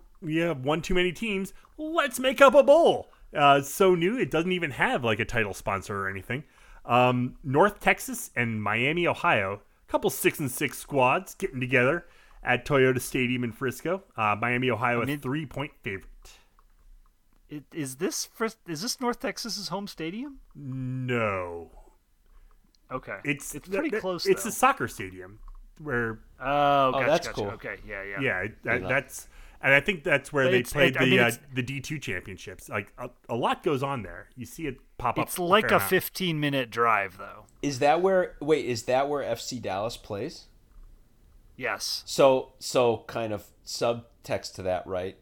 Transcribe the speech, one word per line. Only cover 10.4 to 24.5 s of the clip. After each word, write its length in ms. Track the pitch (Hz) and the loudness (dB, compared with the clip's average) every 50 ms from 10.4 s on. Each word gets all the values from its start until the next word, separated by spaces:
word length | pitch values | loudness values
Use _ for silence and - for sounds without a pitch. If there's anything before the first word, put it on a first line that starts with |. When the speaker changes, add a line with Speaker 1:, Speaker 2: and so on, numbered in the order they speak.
| 151 123 | -4 -6
Speaker 1:
six 300 | - - 151 123 - - | -4 -4 -4 -4 -4 -10
squads 560 | - - 143 135 123 127 151 180 185 - - | -10 -4 0 2 4 4 2 0 -2 -8 -8
getting 240 | - 190 - 127 127 | -8 -8 -8 -6 -6
together 480 | 131 123 131 123 123 135 165 170 - - - - - - - - - | -2 2 4 4 4 4 2 0 -4 -12 -20 -20 -20 -20 -20 -8 -2
at 220 | 123 123 123 - | -2 -2 0 0
Toyota 340 | - 147 135 131 131 127 123 | 2 4 6 6 4 4 2
Stadium 440 | - - - 131 123 120 127 123 123 | -2 -2 -2 0 0 0 0 -2 -4
in 80 | 113 | -6
Frisco. 520 | 107 - 135 123 113 - - 160 185 190 - _ _ | -6 -6 -6 -6 -6 -6 -4 -4 -4 -4 -6 _ _
Uh, 180 | 117 107 107 104 104 | -2 0 0 0 0
Miami, 280 | 120 120 123 123 131 127 | 0 -2 0 0 0 0
Ohio, 300 | 113 104 127 120 120 120 | 0 0 0 0 2 0
Speaker 2:
I 40 | 113 | 0
mean, 120 | 135 147 | 0 -2
Speaker 1:
a 40 | 143 | -4
three-point 500 | 135 127 143 160 156 127 - 135 143 - - _ - | -4 -4 -4 -4 -6 -6 -8 -8 -10 -10 -12 _ -8
favorite. 260 | 113 95 92 - - - - - - - - _ _ _ _ _ _ _ _ - - - - _ _ _ _ _ _ _ _ _ _ | -8 -8 -8 -10 -16 -20 -20 -20 -20 -20 -20 _ _ _ _ _ _ _ _ -20 -20 -20 -20 _ _ _ _ _ _ _ _ _ _
Speaker 2:
it, 120 | 151 151 - _ - | -16 -16 -16 _ -10
is 240 | 170 143 131 131 | -8 -8 -8 -6
this 280 | 135 185 320 - - - | -4 -4 -4 -4 -6 -8
Fris-, 320 | - _ - 220 220 - _ _ | -10 _ -6 -6 -6 -6 _ _
is 140 | 175 160 143 | -10 -8 -6
this 180 | 208 247 - - | -6 -6 -6 -4
North 200 | 254 240 233 - | -4 -4 -4 -4
Texas's 480 | - 214 - - - 226 180 202 185 | -6 -6 -6 -8 -8 -8 -8 -8 -8
home 200 | - 175 202 208 | -8 -8 -8 -8
stadium? 520 | - - - 160 165 190 233 285 294 269 - - - - | -10 -10 -8 -8 -8 -6 -8 -10 -10 -12 -16 -20 -20 -20
Speaker 1:
No. 1160 | 147 143 127 131 131 131 127 127 131 127 123 123 117 110 104 95 92 90 87 85 85 82 - - - - - _ _ _ _ _ _ _ _ _ - - - - _ _ _ _ _ _ _ | -14 -12 -10 -8 -6 -6 -6 -6 -4 -4 -2 0 0 0 0 0 -2 -4 -6 -8 -12 -12 -16 -20 -20 -20 -20 _ _ _ _ _ _ _ _ _ -20 -20 -20 -20 _ _ _ _ _ _ _
Speaker 2:
Okay. 260 | 127 127 - 123 104 95 - | -12 -10 -10 -10 -12 -8 -6
Speaker 1:
It's 300 | 143 147 143 - - - | -6 -6 -6 -8 -12 -14
Speaker 2:
It's 140 | 143 - | -14 -10
Speaker 1:
th-, 100 | 185 196 | -6 -4
Speaker 2:
pretty 120 | 190 170 302 | -4 -4 -4
Speaker 1:
th-, 100 | 208 214 | -4 -4
Speaker 2:
close, 240 | 180 190 180 160 - | -4 -4 -6 -2 0
Speaker 1:
it's 180 | 196 190 190 - | 0 0 0 -2
Speaker 2:
though. 60 | |
Speaker 1:
a 40 | 214 | -6